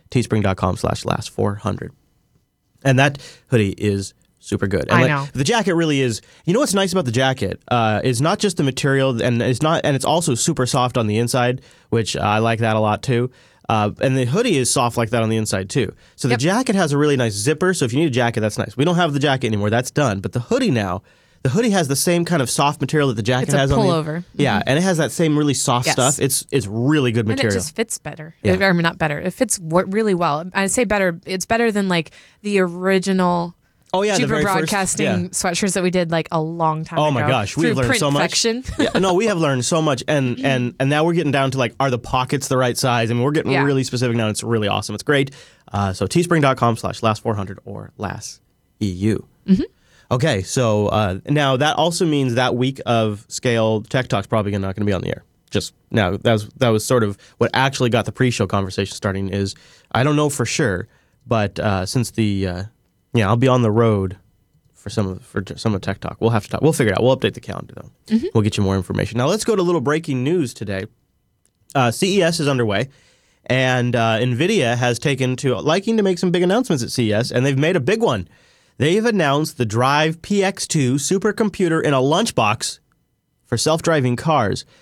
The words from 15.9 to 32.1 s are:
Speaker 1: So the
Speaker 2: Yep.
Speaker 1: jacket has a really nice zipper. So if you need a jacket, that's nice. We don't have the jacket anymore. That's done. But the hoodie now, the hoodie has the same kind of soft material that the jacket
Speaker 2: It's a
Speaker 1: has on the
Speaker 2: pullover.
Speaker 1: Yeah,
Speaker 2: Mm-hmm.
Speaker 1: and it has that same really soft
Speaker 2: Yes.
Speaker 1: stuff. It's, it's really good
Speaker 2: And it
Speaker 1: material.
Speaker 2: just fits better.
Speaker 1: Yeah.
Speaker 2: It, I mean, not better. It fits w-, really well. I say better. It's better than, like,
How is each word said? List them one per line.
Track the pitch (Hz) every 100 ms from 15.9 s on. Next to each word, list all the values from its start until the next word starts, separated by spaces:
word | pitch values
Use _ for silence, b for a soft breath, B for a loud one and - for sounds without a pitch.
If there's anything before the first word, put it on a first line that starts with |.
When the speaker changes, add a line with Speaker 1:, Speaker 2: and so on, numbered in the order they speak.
| - b -
Speaker 1:
So | 123
the | 123
Speaker 2:
Yep. |
Speaker 1:
jacket | 156 220 254 196
has | 156
a | 143
really | 151 135
nice | 117
zipper. | 101 123 151 185
So | 175
if | 127
you | 131
need | 165
a |
jacket, | 123 117 113
that's | 107 -
nice. | 110 -
We | 160
don't | 175
have | 165
the | 139
jacket | 143 131 120
anymore. | 104 104
That's | 113 117
done. | - 131 98
But | -
the | 123
hoodie | - 247 240
now, | 117 98 92 b b b b
the | 131
hoodie | 170 240
has | 196 135
the | 139
same | 180 170
kind | 170 170
of | 120
soft | - 143 143
material | 131 151 139
that | 110
the |
jacket | 107 127 131
Speaker 2:
It's | 143
a |
Speaker 1:
has | 135
on | 139
the | -
Speaker 2:
pullover. | 160 151 165 - -
Speaker 1:
Yeah, | 135 104
Speaker 2:
Mm-hmm. | -
Speaker 1:
and | 147
it |
has | 190 165
that | 143
same | - 165 147
really | 147
soft | 135 - 120 139
Speaker 2:
Yes. | 135
Speaker 1:
stuff. | 127 -
It's, | 131 - -
it's | 139 98
really | 113 127 151 123
good | 113 107
Speaker 2:
And |
it | -
Speaker 1:
material. | 107 95
Speaker 2:
just | - -
fits | 226 -
better. | - - 160 -
Speaker 1:
Yeah. | 190
Speaker 2:
It, | 185
I | 196
mean, | 175
not | 170 160
better. | 151 147
It | 180
fits | - 240 -
w-, | 160 175 190
really | 208 214 175
well. | 165 147 180
I | 196 196
say | 254 202
better. | 208 185 170 -
It's | 185 -
better | 226 233
than, | 202 196
like, | 170 151